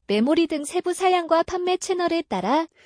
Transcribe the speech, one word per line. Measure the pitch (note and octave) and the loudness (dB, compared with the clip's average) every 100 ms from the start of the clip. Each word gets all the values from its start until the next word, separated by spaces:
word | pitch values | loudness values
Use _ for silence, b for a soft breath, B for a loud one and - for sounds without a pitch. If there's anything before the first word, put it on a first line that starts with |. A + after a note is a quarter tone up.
| - | -4
메모리 | G#3 A#3+ E4 E4 | 0 2 2 0
등 | D4+ | -2
세부 | D4 F4+ F4 | -4 -4 -4
사양과 | F4 F#4 F4+ E4 E4 | 0 2 2 2 0
판매 | E4+ F4+ F4+ F4+ | 0 -2 0 -2
채널에 | - F#4 F4 E4 | -2 -2 0 -2
따라 | - F#3+ F#3+ C#4+ E4 B | -2 -4 0 0 -2 B